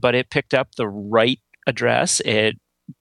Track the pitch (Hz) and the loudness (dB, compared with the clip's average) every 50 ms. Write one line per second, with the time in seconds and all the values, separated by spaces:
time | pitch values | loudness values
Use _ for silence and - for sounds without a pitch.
0 | - 123 120 127 127 - - 143 - - 143 131 135 - - - 117 101 98 104 | 0 0 0 0 -2 -2 -4 -4 -2 0 0 -2 -2 -2 -6 -6 -6 -6 -6 -8
1 | 101 104 113 110 113 123 135 - _ _ _ _ _ 131 120 - 120 120 117 123 | -4 0 2 2 4 2 0 -4 _ _ _ _ _ -4 -2 0 0 2 2 2
2 | 165 175 - - - 120 110 107 107 110 117 - _ _ _ _ _ - - _ | 0 0 -2 -2 -2 0 0 2 2 0 -2 -6 _ _ _ _ _ -20 -20 _